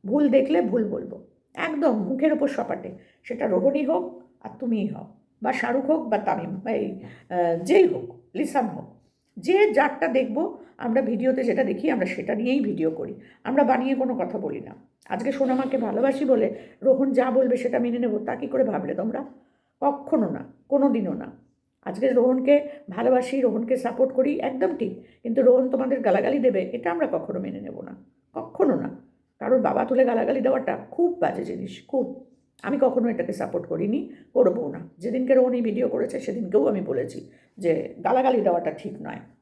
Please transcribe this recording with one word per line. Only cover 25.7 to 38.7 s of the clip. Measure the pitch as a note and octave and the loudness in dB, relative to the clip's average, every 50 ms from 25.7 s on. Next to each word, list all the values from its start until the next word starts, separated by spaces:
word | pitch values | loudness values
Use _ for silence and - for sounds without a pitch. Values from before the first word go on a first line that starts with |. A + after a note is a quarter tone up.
| B3+ | 0
তোমাদের | A#3 C4 C4 C#4 B3+ A3+ | -2 0 0 -2 0 2
গালাগালি | A3 F3+ G3+ - - C#4 C#4+ A#3+ | 2 2 2 2 0 0 2 2
দেবে, | B3+ G3 F#3+ F#3 F#3+ - | 2 2 2 -2 -2 -6
এটা | A#3 - F3 F3 | -4 -4 -2 -2
আমরা | - - - - | 0 -2 -2 -2
কখনো | - - - - F3+ F#3+ | -4 -4 -4 -6 -6 -6
মেনে | F#3+ - - - | -6 -8 -10 -12
নেব | - - - - - | -12 -12 -12 -14 -14
না, | - - - _ _ _ _ _ _ | -16 -18 -20 _ _ _ _ _ _
কখনো | A3+ - - - - G4 C#4+ G3+ - | -12 -12 -12 -2 0 2 2 2 0
না। | - - - - - _ _ _ _ _ _ _ | -2 -6 -10 -12 -20 _ _ _ _ _ _ _
কারণ | - - B3+ C4 G#3+ - | -2 0 0 2 2 2
বাবা | - - - A#3 | 0 0 0 0
তুলে | C4 B3 C4 A#3+ | 2 2 4 4
গালাগালি | A#3 A3+ - - C4+ C4 A3 | 2 0 0 0 0 0 2
দেওয়াটা | C4 C4 C4 C4 - - - - - - | 0 0 0 0 -4 -4 -6 -6 -10 -2
খুব | - F4 E4+ - - | 0 0 0 2 0
বাজে | - D3+ - - - - | -2 -2 -2 -4 -6 -6
জিনিস, | - - - - - - - - | -8 -8 -8 -10 -12 -16 -12 -4
খুব। | - C4 B3 - - - - _ _ _ _ _ _ _ - | -2 -2 -2 -2 -6 -14 -18 _ _ _ _ _ _ _ -6
আমি | - C#4+ C4+ C4+ | -4 0 2 2
কখনো | B3+ C4 B3 A3+ A#3 | 2 4 2 0 0
এটাকে | G#3+ F3 - - G3+ - | 0 -2 -4 -4 -4 -4
সাপোর্ট | - - - E3+ E3+ - | -6 -4 -4 -6 -4 -4
করিনি, | E3+ E3 E3+ G3+ A3+ D4+ - - - - - _ _ | -4 -2 -2 -2 -2 -2 -4 -6 -12 -20 -20 _ _
করবও | B3+ B3 F#3 F3 D#3+ D#3+ C#3+ C#3+ | 4 4 4 4 0 -4 -6 -8
না। | - - - _ - | -10 -14 -16 _ -10
যেদিনকে | E3+ A#3 A3 C4 B3+ B3+ C4+ | -8 -4 -2 -2 2 4 6
রোহন | B3+ B3+ B3 A#3+ B3 | 6 6 4 4 0
এই | A#3 A3 | 0 -2
ভিডিও | G3+ A#3+ A#3+ A3+ - | 0 0 -2 0 0
করেছে | - - - - - - | -2 -2 -2 -4 -6 -6
সেদিনকেও | - - A#3+ A3 F3+ F#3 G#3 C#4+ C4+ | -6 -6 -4 -6 2 2 4 4 4
আমি | G#3+ F#3+ E3+ - | 2 0 -2 -2
বলেছি | C3+ B2+ C3+ - - - - - - - _ _ _ - | -2 -2 -4 -6 -8 -14 -16 -16 -20 -20 _ _ _ -4
যে | F#3 E3+ D#3+ - - - - - F3 | 0 0 0 0 -2 -8 -10 -4 -2
গালাগালি | - B3 B3+ C4 C4 C4 A3+ G3 | 2 2 4 4 4 2 4 2
দেওয়াটা | F#3+ F3 E3+ E3+ D#3+ | 2 2 2 0 -4